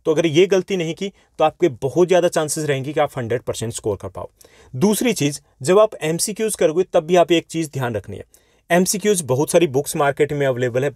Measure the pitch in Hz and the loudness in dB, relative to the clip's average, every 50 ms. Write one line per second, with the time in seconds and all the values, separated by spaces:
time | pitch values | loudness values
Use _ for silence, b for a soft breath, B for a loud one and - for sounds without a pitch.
0 | - 165 156 143 147 170 139 160 190 180 196 190 180 - 196 185 160 160 156 - | -2 0 0 2 0 2 4 4 4 4 2 0 0 -2 -4 -4 -4 -6 -6 -8
1 | 196 202 - _ _ _ _ - 160 156 - - 175 165 123 - - 131 127 165 | -8 -10 -10 _ _ _ _ 0 0 0 0 0 0 -2 0 -2 -6 -2 0 2
2 | 180 165 185 175 170 170 - 165 156 147 - 160 151 143 139 135 127 151 143 156 | 2 4 4 2 2 2 0 -2 -2 -2 -4 -4 -4 -4 -4 -4 -6 -4 -2 -2
3 | 147 143 - 139 120 107 113 131 - - 110 - 110 117 - - - 113 98 - | -2 -2 -4 -6 -6 -4 -4 -4 -4 -6 -8 -6 -6 -8 -8 -6 -6 -6 -6 -6
4 | - 95 - 90 85 - _ b b b b b b b - 127 143 208 208 - | -8 -12 -12 -14 -14 -14 _ b b b b b b b -4 0 0 2 2 2
5 | 247 240 202 - 143 143 143 - _ _ _ - 131 151 185 - - - - - | 0 0 0 0 -2 -4 -4 -6 _ _ _ -4 0 4 6 6 6 4 2 -2
6 | 151 156 165 165 - 214 196 - 220 220 - - 185 165 151 175 185 - - 180 | -4 -4 -2 -2 -4 -4 -4 -4 -4 -4 0 0 0 2 2 0 0 0 0 0
7 | 156 160 185 175 170 - 170 165 - - - 165 165 143 - 135 127 123 113 104 | 2 4 4 4 4 4 2 0 0 -2 -6 -6 -6 -6 -6 -6 -6 -4 -6 -6
8 | - - 98 98 - b b b b b b b b - 170 175 185 - - 185 | -8 -10 -14 -14 -16 b b b b b b b b 0 2 2 2 2 -2 0
9 | - 208 208 180 156 120 127 127 147 - - 170 175 156 123 131 - - - 160 | 0 0 0 0 0 0 0 0 2 2 4 4 4 2 0 -2 -4 -2 -2 0
10 | 147 139 139 - 151 143 151 143 139 135 127 120 127 123 113 127 135 143 - | 0 0 2 0 0 0 0 0 0 0 0 0 -2 -2 -2 -2 -2 -4 -4